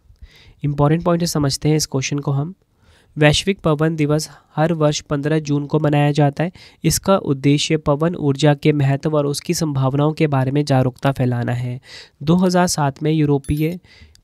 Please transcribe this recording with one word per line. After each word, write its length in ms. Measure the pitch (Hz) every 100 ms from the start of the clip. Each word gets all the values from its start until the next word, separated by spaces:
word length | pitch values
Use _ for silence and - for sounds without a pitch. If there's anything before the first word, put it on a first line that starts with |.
| _ _ - - - _
इंपॉर्टेंट 400 | 147 143 147 165
पॉइंट 180 | 175 170
है, 60 | 170
समझते 420 | 156 143 135 151
हैं 60 | 156
इस 100 | -
क्वेश्चन 340 | 135 131 143
को 120 | 143
हम। 220 | 139 156 190 _ _ _ _ _ 147
वैश्विक 420 | 151 147 - 196
पवन 360 | 170 147 160 165
दिवस 340 | 147 151 156 - _ -
हर 180 | 160
वर्ष 260 | 165 151 147
पन्द्रह 380 | - 147 147 156
जून 240 | 147 143 143
को 140 | 156
मनाया 320 | 151 147 147
जाता 320 | 147 143 139
है। 80 | 165 - - _
इसका 340 | 165 - - 196
उद्देश्य 600 | - 135 139 147 - 156
पवन 360 | 156 143 165 180
ऊर्जा 360 | 143 139 151 143
के 160 | 156
महत्व 440 | 147 135 139 160 151
और 80 | 143
उसकी 280 | 143 -
संभावनाओं 600 | 170 160 139 131 143 147
के 140 | 151 156
बारे 240 | 139 131
में 120 | 143 147
जागरूकता 460 | 135 127 - 139
फैलाना 420 | 135 127 120 120
है। 260 | 123 123 123 - - - _
दो 120 | 143 175
हज़ार 320 | 185 180 180
सात 360 | - 143 -
में 80 | 151
यूरोपीय 680 | 160 147 143 - 151 156 180 - - - _